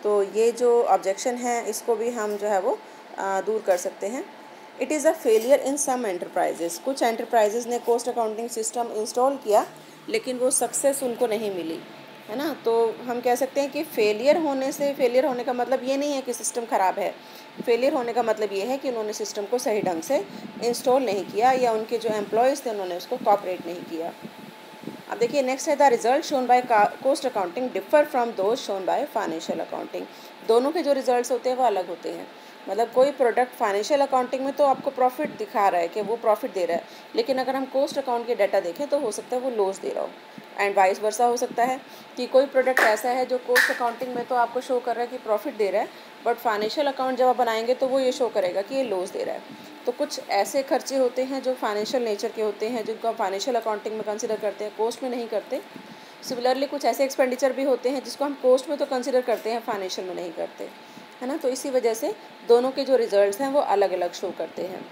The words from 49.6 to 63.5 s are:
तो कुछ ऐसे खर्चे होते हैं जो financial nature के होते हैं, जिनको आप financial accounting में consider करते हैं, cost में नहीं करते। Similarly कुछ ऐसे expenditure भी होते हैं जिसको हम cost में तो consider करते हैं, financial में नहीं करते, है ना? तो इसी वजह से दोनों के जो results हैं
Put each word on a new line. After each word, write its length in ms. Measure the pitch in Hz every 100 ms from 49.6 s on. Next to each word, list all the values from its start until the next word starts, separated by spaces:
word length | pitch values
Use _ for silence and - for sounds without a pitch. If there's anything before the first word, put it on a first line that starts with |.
| - - -
तो 60 |
कुछ 300 | 240 285 - -
ऐसे 340 | 202 - 277
खर्चे 340 | 269 294 - 269
होते 260 | 254 247
हैं 200 | 262 269
जो 100 | 254
financial 500 | 254 226 208 208 262
nature 260 | 233 208 226
के 120 | 208
होते 280 | 214 202 220
हैं, 160 | 247 208
जिनको 220 | 220 226
आप 80 | 220
financial 400 | 202 196 233 226
accounting 400 | 220 208 214 220
में 80 |
consider 320 | 214 214 233 214
करते 280 | 208 196
हैं, 120 | 214 208
cost 260 | 220 247
में 60 | 262
नहीं 180 | 247 233
करते। 340 | 214 - 277 - - - - - - -
Similarly 420 | 247 247 262 285
कुछ 160 | 285 269
ऐसे 180 | 240
expenditure 500 | 269 - 262 254 277
भी 100 | 247
होते 260 | 277 247 247
हैं 140 | 269
जिसको 220 | 254 - 285
हम 140 | 277
cost 260 | 254 254 269
में 80 | 285
तो 80 | 285
consider 360 | 254 247 254
करते 280 | 247 214 220
हैं, 100 | 233
financial 480 | 233 208 190 - 185
में 80 | 175
नहीं 160 | 175
करते, 320 | 165 170 - 202 - - - - -
है 60 | 254
ना? 100 | 311
तो 120 | 262
इसी 200 | 262 285
वजह 240 | 254 233
से 220 | 220 294 427 - - -
दोनों 240 | 240 254
के 120 | 262
जो 120 | 262 254
results 460 | 226 196 202 202
हैं 100 | 277